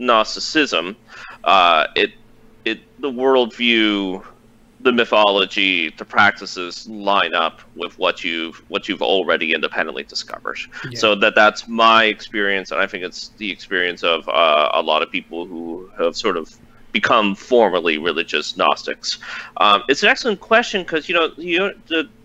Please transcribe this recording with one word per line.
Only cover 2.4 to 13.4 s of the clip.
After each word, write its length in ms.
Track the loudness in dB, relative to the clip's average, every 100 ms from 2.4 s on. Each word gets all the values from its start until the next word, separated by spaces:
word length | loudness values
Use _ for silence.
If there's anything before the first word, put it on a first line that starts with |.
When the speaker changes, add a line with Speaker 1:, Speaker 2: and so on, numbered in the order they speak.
| -20 -10
Speaker 1:
it, 160 | -8 -8 _ -10
the 100 | -8
worldview, 1120 | 0 4 4 2 0 0 2 2 0 -4 -6 -12 _ _ _ _ _
the 120 | 0
mythology, 960 | 2 2 4 4 2 0 0 0 0 -4
the 140 | -8
practices 840 | -4 2 2 2 -12 -10 -10 -10 -16
line 460 | -6 0 2 2
up 260 | 0 -2 -4 -20 -12
with 200 | -10 -2
what 260 | -2 -2
you've, 320 | -6 -6 -6 -12 -10
what 200 | -8 -6
you've 140 | -4
already 520 | 0 0 2 0 0
independently 480 | -2 -2 -4 -6 -8
discovered. 560 | -10 -12 -12 -12 -10 -12 -14 -14 -14
Speaker 2:
Yeah. 80 | -2
Speaker 1:
So 160 | 0 4
that, 180 | 2 6
that's 320 | 4 2 -8
my 360 | 2 6 6
experience, 680 | 4 0 -8 -4 -2 -2 -4
and 80 | -4
I 60 | -4
think 160 | -4
it's 240 | -10 -12 -18
the 120 | -12